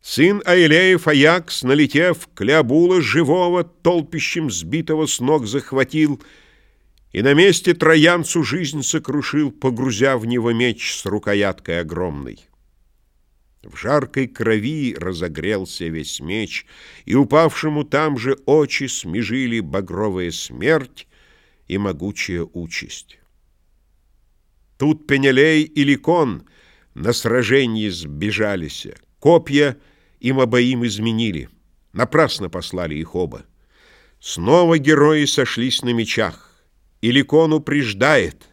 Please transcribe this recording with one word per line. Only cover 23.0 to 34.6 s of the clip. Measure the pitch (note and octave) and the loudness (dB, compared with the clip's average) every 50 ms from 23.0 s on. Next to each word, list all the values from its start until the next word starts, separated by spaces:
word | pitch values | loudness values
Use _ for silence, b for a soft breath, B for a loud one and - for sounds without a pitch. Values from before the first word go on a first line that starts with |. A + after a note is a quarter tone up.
| - _ - _ _ _ _ _ _ _ _ _ _ _ _ _ _ _ _ _ _ _ _ _ _ _ _ _ _ _ _ _ _ _ _ _ | -18 _ -20 _ _ _ _ _ _ _ _ _ _ _ _ _ _ _ _ _ _ _ _ _ _ _ _ _ _ _ _ _ _ _ _ _
Тут | C3 D3 D3+ D#3 - - | 0 0 0 0 0 -2
Пенелей | C#3+ C#3 C3+ C#3 C3 B2+ D3 D#3+ D#3+ D#3 D3+ | 0 2 4 4 6 6 4 6 4 2 0
и | - - D3+ C#3+ | 0 0 0 2
Ликон | C#3 C#3+ - - - E3+ F3 D#3 B2+ F#2+ - - b b b b b b b b b b | 2 2 0 2 0 2 2 2 0 -2 -8 -12 b b b b b b b b b b
на | - D2+ G#2+ A#2 | -6 -2 -2 -2
сражении | - - A#2 A2+ B2+ A#2+ G2+ B2+ C#3 C3+ A#2+ A2 A2 G#2+ G#2 | 0 -2 0 0 0 2 4 2 2 2 2 -2 -2 -4 -4
сбежалися, | F#2 E2+ E2+ D2+ D2 D2 E2+ G#2 A2 A2+ A2 G#2 G2+ F#2 D#2+ D2 - - - - - - _ _ _ _ | -6 -8 -10 -12 -10 -6 -6 -4 -2 -2 -2 -2 -2 -4 -6 -8 -12 -12 -14 -16 -18 -20 _ _ _ _
копья — | - C#3+ E3+ E3 - - C#3 C#3+ D3 C#3+ B2+ b b b b b b b b b - | 4 6 6 6 4 2 2 2 2 2 0 b b b b b b b b b -4
им | A#2+ C3 C3 | -2 0 2
обоим | C3 A#2+ A#2 B2 B2 B2 C3 A#2+ A#2+ | 0 2 4 2 2 2 0 -2 -2
изменили, | A#2+ G2 G#2 G#2+ A#2 A2+ A2 A#2 A2 F2+ D2+ C2 - _ _ _ _ _ _ _ _ | -4 -4 -4 -4 -2 -2 -2 -2 -2 -4 -6 -10 -14 _ _ _ _ _ _ _ _
напрасно | _ - B2+ - - E3 D#3 - - - G2+ F2 | _ -4 -4 0 2 2 2 2 0 -6 -10 -8
послали | - F2+ E2+ - - F2+ F2 E2 D2+ | -8 -10 -10 -8 -6 -6 -6 -4 -6
их | D2 D#2+ - - | -6 -8 -6 -4
оба. | F2+ F2+ D#2 A1+ - - _ _ b b b b b b b b b b b b b | -4 -4 -4 -6 -14 -20 _ _ b b b b b b b b b b b b b
Снова | - - - - E2+ G#2 C#3+ F3 | -14 -12 -10 -4 2 4 6 6